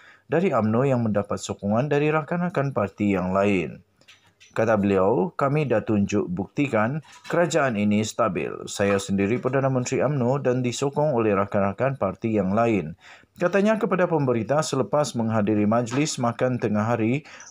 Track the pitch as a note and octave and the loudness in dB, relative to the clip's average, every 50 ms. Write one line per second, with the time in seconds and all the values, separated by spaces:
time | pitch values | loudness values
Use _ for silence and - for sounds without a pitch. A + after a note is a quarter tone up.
0 | - - - _ _ - C3+ E3 F3 G3 - A2+ G#2+ G#2+ A2 A#2 C3+ C#3+ C3 A#2+ | -20 -20 -20 _ _ -2 0 0 2 2 2 2 2 2 2 2 2 2 2 0
1 | A#2 A2+ G2+ G#2 G2 - G2+ G2 - - G2 - - G2+ G#2 A2+ C3+ D3+ D3 C#3+ | 0 0 0 -2 -2 -4 -4 -6 -6 -8 -8 -6 -4 -2 0 0 0 0 0 0
2 | D3 D3+ D3+ D#3 D3+ - F3 F3 F3 F3+ E3 D3 C#3 C#3 C3+ - G#2 G2 - - | 0 2 0 0 -2 -2 -4 -4 -4 -2 -2 -2 -2 -2 -2 -2 -2 -2 -2 -2
3 | G#2 G#2 G2 F#2 F2+ F#2 F#2 G2 G2+ G#2 G2+ F#2 E2 C2 - - - _ _ _ | 0 0 2 0 0 0 2 2 2 2 2 0 -2 -4 -8 -14 -20 _ _ _
4 | _ - - _ _ _ _ _ - - - - A2+ A2 A2 G#2 G2 G2+ G2 F#2+ | _ -20 -20 _ _ _ _ _ -20 -8 -4 -2 2 2 2 2 2 2 4 4
5 | F#2 G2 A#2 D3+ F#3+ F3 - - C#3+ C#3 C#3 D3+ D3+ C3 B2 G#2+ G#2 - A2+ G#2 | 4 4 2 2 0 -2 -2 -2 -2 0 0 0 0 0 0 0 0 0 0 0
6 | G2+ - - G#2 - - F2+ F2 G2 - - - C#3+ C3 - A2 G#2+ A#2 C#3 D#3 | 0 0 0 -2 -2 -2 -4 -6 -6 -6 -4 -4 -2 0 0 0 0 0 -2 -4
7 | - - - - - - - E3 F3 D#3+ D3+ E3 C#3+ C3+ A#2 G2+ G#2 G#2 G#2 G#2 | -8 -12 -18 -20 -10 -4 0 0 0 2 2 0 0 0 0 0 2 2 2 2
8 | A2 A2 - - A#2+ G#2+ F2 E2+ C#2+ A1+ G1+ G1+ - - - - G2+ G2+ G2+ G2 | 0 -2 -2 -2 -2 0 0 -2 -4 -6 -6 -10 -12 -8 -4 0 0 2 2 0
9 | - - G2+ G2 G2 G2 A#2 B2 - B2+ B2+ C#3 C3 C3+ C3 B2+ B2 - C3+ A2+ | 0 -2 -2 0 0 0 0 0 -2 -2 0 0 0 0 0 -2 -2 -2 -2 0
10 | F#2 C3 D3+ C#3 A#2+ A#2 C3 C#3+ C3+ C3 B2 B2+ B2 B2 A#2 - C3+ C#3+ C#3 D3+ | 0 0 0 0 0 0 0 0 0 0 0 0 0 -2 -2 -2 -4 -4 -2 0
11 | D3 D#3 C#3 A#2 A2+ A2 G2+ F#2+ G2+ G#2 - G#2 G2 G2+ F#2+ - A#2+ C3+ C3+ C3+ | 0 0 2 2 2 2 2 2 0 0 0 0 0 0 -2 -2 -2 -2 -2 -2
12 | G#2+ F#2+ F#2 - - A2+ A2 G#2 F#2+ F#2 G2 A2 A#2 A#2 A2+ G2 E2 D#2 E2 - | -2 -4 -4 -4 -4 -2 0 0 0 0 2 2 2 2 2 0 -2 -4 -8 -14
13 | - - - - _ _ _ - F3 F3 F3 G3+ G3 G#3+ A3 G#3 A3+ F#3+ F#3+ F3+ | -18 -20 -20 -20 _ _ _ -4 -2 0 0 2 2 2 0 0 0 -2 0 0
14 | F3+ E3 E3 D#3+ C#3+ B2+ A#2+ A2+ G#2+ G2 C3+ D3+ D#3 - - C3+ B2 - - D3 | 0 2 0 2 2 2 0 0 0 0 0 0 0 0 0 -2 -2 0 0 0
15 | D3 C#3+ - A#2+ A2+ A2+ A2 A2 G#2 G2+ A2 G#2 G#2 G#2 A2 A#2+ B2 A2+ A#2+ C3+ | 0 0 -2 -2 -2 0 0 2 2 2 2 2 2 4 2 2 0 0 0 -2
16 | D3+ D3+ - - B2+ A#2 A#2 - C3 B2+ B2+ A#2 - A2+ G#2 G#2 G#2 A2 A#2+ A#2 | -2 -2 -2 -2 -2 -2 -2 0 0 0 0 0 -2 0 0 0 0 0 0 0
17 | A2 A2 B2+ D3 D3+ - - - - - | 2 0 0 -2 -4 -8 -18 -20 -18 -8